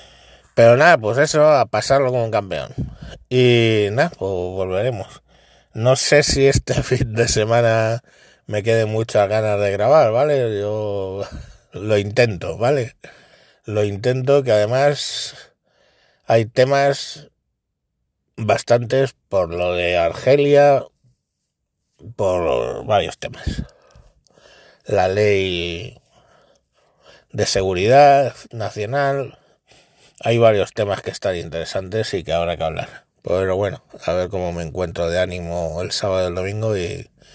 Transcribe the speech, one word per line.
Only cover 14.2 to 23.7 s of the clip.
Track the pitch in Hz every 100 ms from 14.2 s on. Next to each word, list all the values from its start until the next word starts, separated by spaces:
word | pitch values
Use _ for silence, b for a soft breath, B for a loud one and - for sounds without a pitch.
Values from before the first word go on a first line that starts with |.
| 127 143
que | 127
además | 107 104 127 147 143 - - - - B _ _ _ _ _ _ _ -
hay | 117 110
temas | - 127 139 139 139 - 156 151 _ _ _ _ _ _ _ _ _ _ -
bastantes | 107 98 - 120 117 131 131 - -
por | 98 85
lo | 87 90
de | 90 87 87
Argelia, | 85 - 127 143 143 143 143 135 - _ _ _ _ _ _ _ _ _ _ _ 113
por | 117 98 90 82 65 117 - 113
varios | 104 80 -
temas. | - - B B B